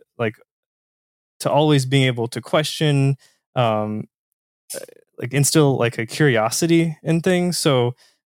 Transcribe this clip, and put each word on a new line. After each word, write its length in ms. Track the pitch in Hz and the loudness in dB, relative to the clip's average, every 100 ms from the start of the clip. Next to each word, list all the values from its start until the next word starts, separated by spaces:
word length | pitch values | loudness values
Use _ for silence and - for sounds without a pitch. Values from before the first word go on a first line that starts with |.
| _ - | _ -6
like, 180 | 110 - _ _ _ _ _ _ _ _ _ _ | -6 -6 _ _ _ _ _ _ _ _ _ _
to 120 | - | -2
always 340 | 143 151 147 131 | 2 4 2 2
being 180 | 139 | 2
able 240 | 131 120 117 | 0 0 -6
to 140 | 120 | -6
question, 760 | - 175 151 - 151 139 139 139 _ _ _ - | -2 -2 -2 -2 0 2 0 -2 _ _ _ -2
um, 520 | 117 107 107 107 - _ _ _ _ _ _ - | 0 0 -4 -6 -10 _ _ _ _ _ _ -16
uh, 40 | - - _ - | -16 -20 _ -12
like, 160 | 120 | -4
instill, 440 | 131 139 160 143 123 | -2 2 4 2 2
like, 200 | 117 - | -2 -4
a 80 | 110 | -8
curiosity 920 | - 151 113 113 - 170 170 165 151 | 0 2 2 0 -2 0 2 0 -4
in 180 | 151 165 | -2 -2
things. 360 | 185 180 180 160 | 0 0 0 -2
So 380 | 160 127 120 - _ _ _ | 0 2 0 -4 _ _ _